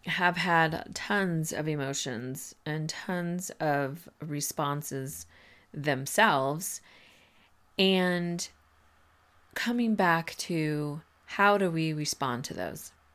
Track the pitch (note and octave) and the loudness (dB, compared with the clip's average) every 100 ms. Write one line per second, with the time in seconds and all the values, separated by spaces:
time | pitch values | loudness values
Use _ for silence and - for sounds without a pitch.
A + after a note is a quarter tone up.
0 | - E3 F3+ F3 F3+ E3 D#3+ E3 - - | -6 0 2 2 4 4 4 0 -8 -8
1 | - G#3 F#3+ E3 D#3 - D3+ D3+ C#3 C#3 | -2 0 2 0 -2 -2 -2 -2 -2 -4
2 | C#3 A#2 B2+ C3 - - D#3 D#3 D#3 - | -4 -6 -6 -8 -12 -10 -6 -4 -4 -6
3 | - F3+ F3 F3+ - - D#3 C#3+ C3+ D#3+ | -4 -4 -2 -4 -6 -2 0 2 0 -6
4 | - - D#3+ D3 - - C#3+ C#3+ - C#3 | -16 -14 -6 -4 -4 -2 -2 -2 -4 -6
5 | C3+ - - - - - _ D3+ C#3 C3 | -8 -10 -16 -20 -20 -20 _ -6 -2 -2
6 | C#3 - A3 C#3+ C3+ D3+ - - - - | 0 4 4 4 2 -2 -6 -10 -16 -20
7 | - - _ _ _ _ _ - F#3+ F#3 | -20 -20 _ _ _ _ _ 2 4 4
8 | F3+ F3 F3 F3 - _ _ _ _ _ | 2 0 -2 -4 -8 _ _ _ _ _
9 | _ _ _ _ _ - A#3 A#3+ A#3 G#3 | _ _ _ _ _ -4 0 2 2 4
10 | F3+ E3 D#3+ - - E3+ D3+ D3+ D3 D3+ | 6 4 0 -8 -2 0 2 0 -2 -6
11 | - _ - - G3+ G3+ F#3 E3 D#3+ D3+ | -12 _ -8 4 6 6 2 0 0 -2
12 | D3+ - C3+ B2 - - F2 - - _ | -4 -2 -2 -4 -6 -6 -6 -8 -14 _
13 | _ | _